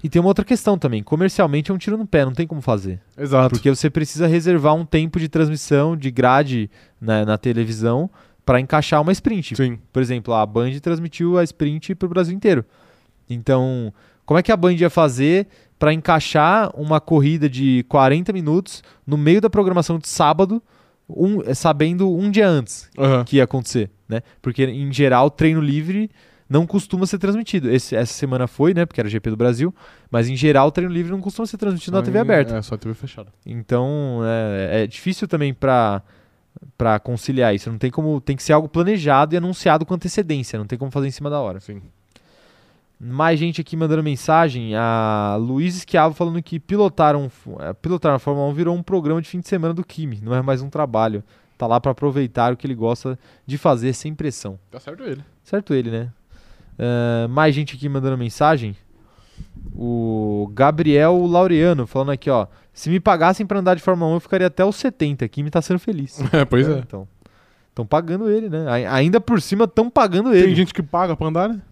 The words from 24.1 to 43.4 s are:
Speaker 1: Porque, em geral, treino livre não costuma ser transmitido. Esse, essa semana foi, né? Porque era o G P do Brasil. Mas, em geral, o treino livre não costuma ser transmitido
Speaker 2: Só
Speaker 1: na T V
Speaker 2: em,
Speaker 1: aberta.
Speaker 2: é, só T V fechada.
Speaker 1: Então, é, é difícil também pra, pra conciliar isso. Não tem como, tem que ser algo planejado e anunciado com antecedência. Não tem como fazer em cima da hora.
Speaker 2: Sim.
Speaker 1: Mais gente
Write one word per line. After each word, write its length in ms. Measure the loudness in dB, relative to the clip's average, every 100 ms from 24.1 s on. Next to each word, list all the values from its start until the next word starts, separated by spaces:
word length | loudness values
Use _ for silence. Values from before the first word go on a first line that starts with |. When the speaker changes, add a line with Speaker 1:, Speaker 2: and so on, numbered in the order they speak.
| -8 -8 _
Speaker 1:
Porque, 240 | -6 -2
em 280 | -2 -2 -4
geral, 360 | 0 4 4 4
treino 300 | 2 2 2
livre 480 | 0 -2 -2 -4 -6 _ _ _ -2
não 160 | 0 2
costuma 400 | -2 -2 -2 -2
ser 120 | -2
transmitido. 520 | -2 -2 -2 -2 0
Esse, 240 | 0 0
essa 180 | -2 -4
semana 340 | -4 -4 -2 -4
foi, 280 | 0 2
né? 100 | 2
Porque 160 | 0 -2
era 60 | -4
o 40 |
G 80 | -4
P 100 | -4
do 60 | 0
Brasil. 380 | 0 0 -2 -6 -18 -20 _
Mas, 180 | -2 0
em 80 | 2
geral, 320 | 4 4 4
o 20 |
treino 220 | 2 -2
livre 200 | -2 -4
não 80 | -6
costuma 260 | -6 -8 -8
ser 100 | -4
transmitido 400 | -4 -4 -2 -2
Speaker 2:
Só 40 |
Speaker 1:
na 40 |
T 60 | 0
V 80 | 0
Speaker 2:
em, 20 |
Speaker 1:
aberta. 360 | 2 2 2 -4
Speaker 2:
é, 60 |
só 140 | -6 -8
T 120 | -8
V 60 |
fechada. 380 | -10 -12 -16 -20 _ -14
Speaker 1:
Então, 760 | -12 -2 0 0 -2 -4 -2
é, 580 | -2 -2 -2 -4 -2 -2
é 40 | -2
difícil 400 | -4 -6 -6 -4
também 280 | -2 -2
pra, 480 | -2 2 4 2 0 -6 _ _ _ _ -20 -14 -2
pra 220 | 0 0
conciliar 560 | -2 -6 -4 0 2
isso. 160 | 0 -4
Não 80 | -4
tem 120 | -4
como, 300 | -2 -2 -2
tem 160 | -4 -4
que 60 |
ser 100 | 2
algo 160 | 2 2
planejado 640 | -2 0 0 2 2 2
e 40 | 0
anunciado 480 | -4 -2 2 2 0
com 80 |
antecedência. 640 | -6 -4 -4 -4 -4 -6 -8
Não 80 | -8
tem 120 | -8
como 120 | -6
fazer 160 | -4 -4
em 60 |
cima 180 | -6 -6
da 100 | -6
hora. 180 | -6 -8
Speaker 2:
Sim. 220 | -14 -18 -20 _ _ _ _ _ _ _ _ _ _ -18
Speaker 1:
Mais 380 | -8 -2 0
gente 220 | 0